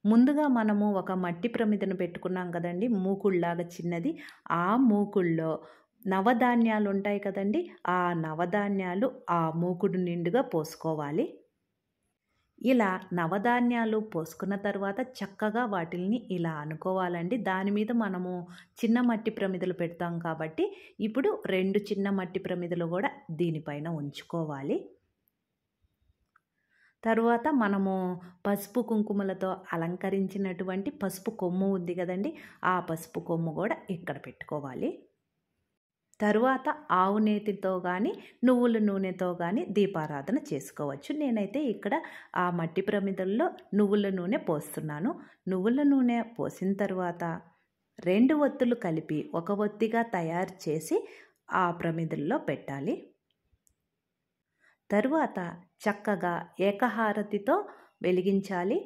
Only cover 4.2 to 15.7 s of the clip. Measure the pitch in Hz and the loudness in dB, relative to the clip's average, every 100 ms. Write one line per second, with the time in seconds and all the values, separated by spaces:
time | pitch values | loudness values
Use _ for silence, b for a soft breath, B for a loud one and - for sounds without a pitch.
4.2 | B B - 170 175 233 262 208 202 202 | B B -4 0 4 6 6 4 2 2
5.2 | 175 165 160 156 B B B _ 190 190 | 2 2 0 -4 B B B _ -2 2
6.2 | 196 240 247 240 226 214 202 196 202 202 | 4 4 4 4 4 4 2 0 0 -2
7.2 | 202 190 196 311 359 B - 180 175 170 | -2 -2 0 0 -4 B 0 2 2 0
8.2 | 160 156 180 208 202 196 185 180 247 - | -2 -2 0 0 0 -2 0 0 0 -2
9.2 | - 170 160 160 175 175 202 185 175 175 | 0 2 2 0 0 0 0 0 -2 0
10.2 | 170 220 262 165 151 - 160 156 147 160 | 2 2 2 -2 -2 -4 -4 -2 -2 -2
11.2 | 330 - _ _ _ _ _ _ _ _ | -2 -6 _ _ _ _ _ _ _ _
12.2 | _ _ _ _ 233 254 202 185 - 175 | _ _ _ _ 2 4 2 -2 -4 -2
13.2 | 160 196 226 247 240 233 226 220 214 165 | 0 0 2 2 2 2 2 0 -2 -6
14.2 | 165 - 190 202 202 196 196 196 254 - | -6 -6 -4 -2 -2 -2 -4 -4 -6 -8
15.2 | 196 - 214 220 247 | -12 -2 -2 0 -2